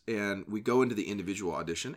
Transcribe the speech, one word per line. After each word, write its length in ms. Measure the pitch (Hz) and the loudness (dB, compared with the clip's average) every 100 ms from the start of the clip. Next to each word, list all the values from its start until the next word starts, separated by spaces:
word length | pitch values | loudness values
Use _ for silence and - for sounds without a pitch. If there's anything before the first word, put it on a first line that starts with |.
| - | -4
and 360 | 110 104 98 90 | -2 0 -2 -4
we 120 | 107 | -2
go 220 | 107 123 | 4 6
into 120 | 123 | 6
the 100 | 104 87 | 2 -2
individual 460 | 101 92 98 92 | -2 -2 -2 -2
audition. 420 | 78 80 82 127 | -2 -2 -4 -6